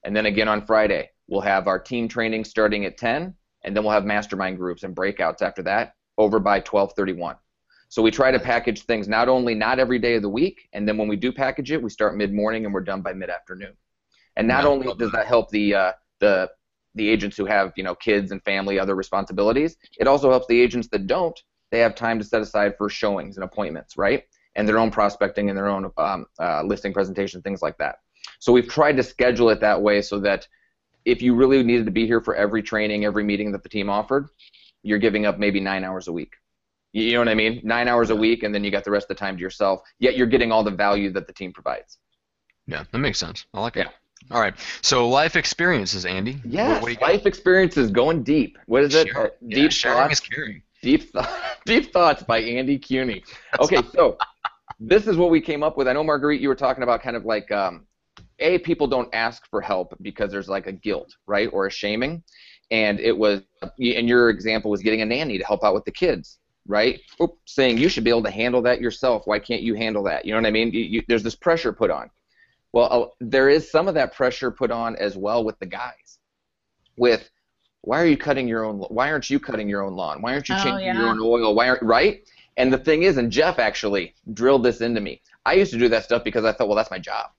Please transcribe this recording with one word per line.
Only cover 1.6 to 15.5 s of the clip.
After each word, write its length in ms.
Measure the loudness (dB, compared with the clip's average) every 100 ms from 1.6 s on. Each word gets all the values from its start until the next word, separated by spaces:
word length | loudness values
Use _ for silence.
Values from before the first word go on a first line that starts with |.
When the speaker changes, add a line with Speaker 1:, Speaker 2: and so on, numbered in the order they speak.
| 0
Speaker 1:
our 120 | -2
team 300 | -4 -6 -4
training 360 | -4 -4 -4
starting 400 | -6 0 0 0
at 120 | -6 -4
ten, 380 | -2 -2 -6 -14 _ _
and 120 | -6 -2
then 60 |
we'll 100 | 2
have 120 | 0
mastermind 520 | 2 -4 -4 -6 -6 -4
groups 240 | -8 -8
and 120 | -10
breakouts 480 | -4 -4 -2 -4 -2
after 200 | -6 -4
that, 300 | -2 -2 -4 _ _ 0
over 200 | 2 4
by 220 | 2 0
twelve 320 | 0 0 0 -2
thirty-one. 400 | -4 -4 -8 -12 _ _ _ _ _
So 140 | 2
we 80 | 2
try 200 | 4 2
to 60 | 2
package 440 | 0 -2 -2 -6
things 240 | -4 -4 -2
not 200 | 0 2
only 260 | 2 0
not 240 | -2 0 0
every 200 | 0 0
day 160 | 0 0
of 60 |
the 60 | 0
week, 400 | 0 -2 -2 _
and 160 | -6 -2
then 80 | -2
when 80 | -2
we 80 | -2
do 160 | -4
package 380 | -2 -4 -4 -6
it, 100 | -4
we 60 | -6
start 260 | -2 -2 0
mid-morning 480 | -2 0 -2 -2
and 100 | -4
we're 60 | -6
done 200 | -6 -6
by 120 | -8
mid-afternoon. 600 | -8 -8 -10 -12 -16 -16 _ _ _ _ _ _ -4
And 120 | 0
not 160 | 2
Speaker 2:
Yeah, 60 | 2
Speaker 1:
only 180 | 2 -2
Speaker 2:
love 100 | -4
Speaker 1:
does 140 | -4
Speaker 2:
that. 60 | -2
Speaker 1:
that 80 | 2
help 220 | 2 2